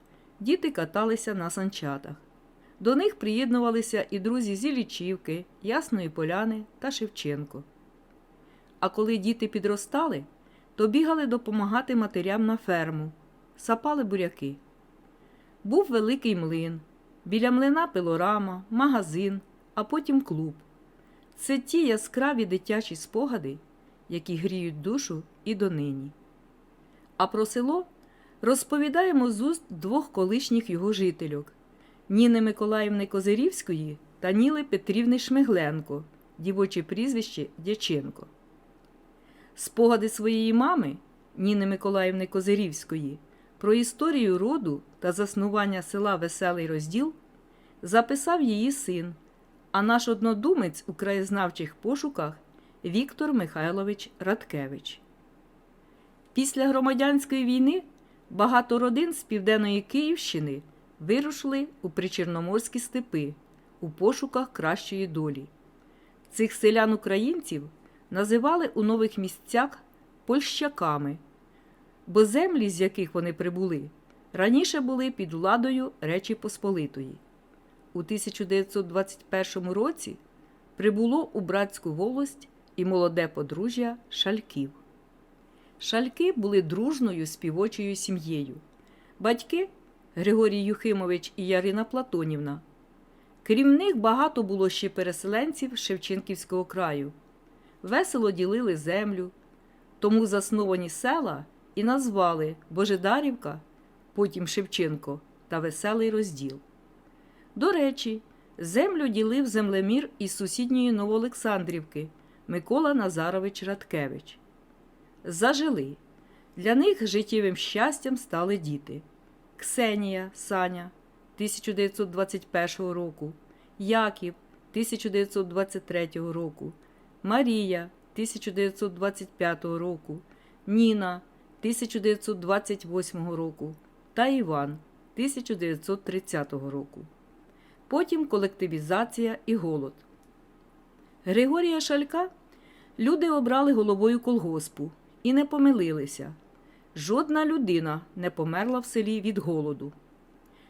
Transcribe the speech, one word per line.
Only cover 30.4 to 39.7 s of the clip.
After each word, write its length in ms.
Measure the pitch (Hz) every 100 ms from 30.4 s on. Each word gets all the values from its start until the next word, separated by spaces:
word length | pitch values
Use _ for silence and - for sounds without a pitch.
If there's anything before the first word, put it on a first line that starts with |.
| 277 233 226
його 220 | 170 196
жительок: 600 | 196 185 160 160 147 147 - - - - - -
Ніни 320 | 202 240 233
Миколаївни 640 | 220 208 208 214 208 202 196
Козирівської 920 | 196 196 214 339 - - 160 151 147 - -
та 120 | 180
Ніли 320 | 202 262 302
Петрівни 540 | 285 190 - 202 233 247
Шмигленко, 840 | - 262 269 190 147 156 151 143 156 - - -
дівоче 440 | 170 196 196 185
прізвище 640 | 160 190 262 233 220 - 143 -
Дяченко. 680 | 165 214 - 151 135 - - - _ - - - _ - - - - - - -
Спогади 500 | -